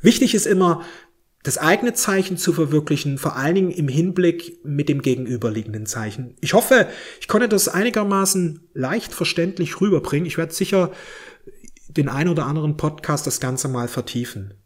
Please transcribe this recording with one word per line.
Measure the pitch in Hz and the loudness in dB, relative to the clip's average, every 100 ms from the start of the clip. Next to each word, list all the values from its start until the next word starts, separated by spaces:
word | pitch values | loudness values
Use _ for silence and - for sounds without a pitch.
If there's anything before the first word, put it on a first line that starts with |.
Wichtig | 185 240 254 | 6 6 4
ist | 214 - | 2 2
immer, | 185 180 165 - - - _ _ _ | 4 4 2 -4 -18 -20 _ _ _
das | - - | -6 0
eigene | 156 156 240 | 2 2 2
Zeichen | 233 - 190 185 180 | 0 0 0 0 -2
zu | - | 0
verwirklichen, | 156 151 151 151 143 147 135 | 2 2 2 2 -2 0 -2
vor | - 131 | -4 -2
allen | 139 185 | 0 2
Dingen | 185 | 2
im | 170 147 | 0 0
Hinblick | 131 180 180 175 165 - - | 2 0 2 2 2 -8 -14
mit | 151 143 147 | -6 -2 0
dem | 143 | 0
gegenüberliegenden | 135 127 123 123 113 110 107 107 107 | 2 0 -2 -2 -2 -4 -6 -8 -8
Zeichen. | - 107 107 123 - | -6 -6 -8 -12 -8
Ich | 143 | 2
hoffe, | 208 233 254 185 - - - | 2 6 4 4 -4 -18 -16
ich | - | 0
konnte | 214 233 | 0 2
das | 208 - | 2 2
einigermaßen | 180 226 226 202 196 190 190 175 151 _ | 2 0 0 0 2 2 2 0 -4 _
leicht | - 127 208 - | -6 -2 -2 -6
verständlich | - 165 - 170 185 165 - | -6 -2 0 -2 -2 -6 0
rüberbringen. | 202 170 - 147 170 | 2 2 2 -2 -2
Ich | 160 | -4
werde | 160 | -4
sicher | - 185 196 175 - - - - - - - - - - | -2 2 2 2 -2 -18 -18 -20 -20 -20 -20 -20 -20 -6
den | 147 135 | -2 0
ein | 131 170 | 0 0
oder | 165 131 | 0 0
anderen | 151 151 151 | -2 -2 0
Podcast | 151 151 - 147 143 | -4 -4 -4 -2 -2
das | - | -4
Ganze | 131 127 139 | -4 -4 -4
mal | 123 120 | -4 -4
vertiefen. | - 120 120 120 - 98 101 | -6 -6 -6 -6 -8 -12 -16